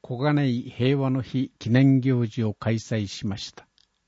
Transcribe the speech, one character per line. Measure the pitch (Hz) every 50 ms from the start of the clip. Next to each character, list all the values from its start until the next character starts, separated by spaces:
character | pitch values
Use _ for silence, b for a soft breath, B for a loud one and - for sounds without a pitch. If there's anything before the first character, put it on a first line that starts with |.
小 | - - 127 117
金 | 135 147 147 147 143
井 | 131 120 123 -
平 | 127 - - 120 131 139 139
和 | 135 135
の | 131 131 120
日 | - - 127 131 - _ _
記 | - 113
念 | 117 131 135 135 135 131
行 | 123 135 131 120 120
事 | 113 - - 113
を | 110 101
開 | _ - 110 113
催 | 113 - - 123 110 104
し | 95 - - -
ま | 107 98
し | 104 - - -
た。 | - - _ _ _ _ _ _ _ _